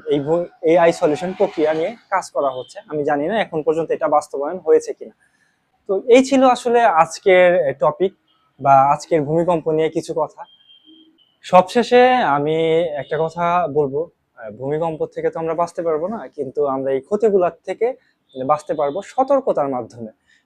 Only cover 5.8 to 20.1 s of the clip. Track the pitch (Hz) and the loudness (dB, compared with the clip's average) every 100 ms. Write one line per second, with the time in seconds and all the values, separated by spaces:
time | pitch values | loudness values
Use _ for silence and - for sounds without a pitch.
5.8 | - 196 196 247 262 269 262 240 240 240 | -6 -4 4 4 6 4 4 2 2 2
6.8 | 226 160 160 - 202 185 180 180 143 135 | 4 4 0 0 4 6 6 4 0 -2
7.8 | 156 147 190 - _ _ _ - 135 135 | -2 0 -4 -6 _ _ _ -4 4 6
8.8 | 139 147 - 165 143 165 170 165 160 156 | 6 2 0 -2 0 0 0 0 0 0
9.8 | 160 160 156 160 147 - 170 _ _ _ | 0 -2 -6 -4 -6 -8 -20 _ _ _
10.8 | _ - _ _ _ _ - 185 180 240 | _ -20 _ _ _ _ 2 4 4 0
11.8 | 233 247 254 254 170 143 147 160 165 160 | 2 4 6 4 2 0 0 -2 0 0
12.8 | 170 147 - 156 160 170 170 180 165 143 | -2 -6 -6 -4 -4 -2 -2 0 0 -2
13.8 | 143 139 170 _ _ - 110 107 135 156 | -2 -2 -8 _ _ -20 -16 -10 -6 -4
14.8 | 165 156 160 165 156 165 160 160 170 - | -4 -6 -8 -4 -6 -4 -6 -4 -4 -4
15.8 | 165 156 180 220 135 - 131 147 143 135 | -4 -4 -4 -10 -12 -12 -8 -4 -2 -2
16.8 | 135 135 131 214 226 196 175 - - 185 | -2 -4 -2 0 2 2 0 -2 -10 -4
17.8 | 233 269 _ _ _ 131 131 151 - 156 | -4 -4 _ _ _ -6 -2 -2 -2 -4
18.8 | 143 170 - - 262 277 254 165 139 127 | -4 -4 -8 -4 0 0 0 -2 -2 -6
19.8 | 113 117 110 | -10 -14 -16